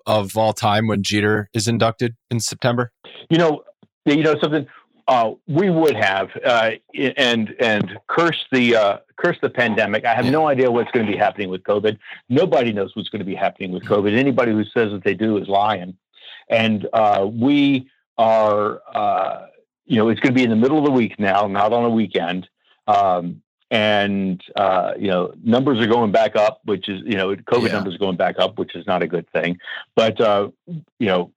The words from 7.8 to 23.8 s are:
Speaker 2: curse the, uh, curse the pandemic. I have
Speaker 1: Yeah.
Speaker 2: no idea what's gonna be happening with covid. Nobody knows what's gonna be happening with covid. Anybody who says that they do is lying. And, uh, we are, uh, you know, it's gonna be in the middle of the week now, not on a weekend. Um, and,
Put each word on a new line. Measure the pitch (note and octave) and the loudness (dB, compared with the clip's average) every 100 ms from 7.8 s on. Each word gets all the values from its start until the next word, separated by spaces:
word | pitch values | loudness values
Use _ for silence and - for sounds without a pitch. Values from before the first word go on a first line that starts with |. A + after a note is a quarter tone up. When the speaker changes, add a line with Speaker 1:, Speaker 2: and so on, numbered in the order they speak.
| F#2 G#2 - | -2 -8 -4
Speaker 2:
curse | - E3+ - - | 0 0 -2 -2
the, | C3 A#2+ A2+ | 0 2 4
uh, | G2+ G2+ _ - | 2 0 _ -4
curse | F3 - | -2 -2
the | C3 | -4
pandemic. | - A#2+ G#2 G#2 G#2+ | -2 0 0 0 0
I | A#2+ | 0
have | A2+ A#2+ | 0 2
Speaker 1:
Yeah. | |
Speaker 2:
no | D3+ D#3 | 2 2
idea | C3 B2+ | 2 2
what's | A#2+ A2 | 2 0
gonna | B2 G#2+ | -2 0
be | F#2 | 0
happening | G2+ G2+ F#2+ | -2 -2 -8
with | F#2 | -6
covid. | - G#2 G#2+ A2 - - - | -2 0 0 -4 -12 -16 -2
Nobody | B2+ F3 D3+ A#2+ | 0 2 2 0
knows | G#2 F#2+ A2 | -2 -6 -8
what's | F#2 | -10
gonna | G#2+ | -8
be | F#2+ F2+ | -8 -4
happening | F#2+ - F#2+ | -4 -4 -10
with | F2+ | -8
covid. | - G#2 G#2 A2 | -2 0 2 2
Anybody | C#3 B2+ A#2+ | 2 0 0
who | G#2+ | 0
says | G#2 B2 G#2+ | -2 -2 -2
that | G2+ | -2
they | G2+ | -4
do | F#2 A2+ G#2 | -2 0 -2
is | F2 | 0
lying. | G2 G#2+ G2+ F2+ F2+ _ _ - - - | 0 0 -2 -8 -16 _ _ -20 -16 -2
And, | A#2 A2+ G#2+ - | 0 2 0 0
uh, | A2+ G#2+ G2+ G2 | 2 2 2 0
we | A2+ C3 C#3+ C#3 C3 C3 _ _ - | 0 2 4 2 0 -4 _ _ 0
are, | A2+ A2+ G#2+ G#2 G#2 - - | 2 4 2 2 -2 -6 -8
uh, | A2 G#2 F#2 F#2+ - - _ _ _ | -4 -2 -2 -4 -8 -16 _ _ _
you | - A#2 | -2 0
know, | A2+ | 2
it's | A2+ | 2
gonna | C#3 | 0
be | B2+ | 2
in | B2 | 2
the | A2 | 2
middle | B2+ D#3 | 2 2
of | |
the | C#3+ | 2
week | B2+ G#2+ - | 2 0 -2
now, | G2+ G2 G#2 | 0 0 0
not | G2 G#2+ | 0 0
on | A#2 | 2
a | A#2 | 0
weekend. | A2+ G2+ F#2 E2+ F#2 F2+ _ _ _ - | 0 0 -2 -4 -6 -10 _ _ _ 0
Um, | G2+ G2 F2+ F2 - _ _ - | 2 2 0 -4 -12 _ _ -4
and, | A2+ | 0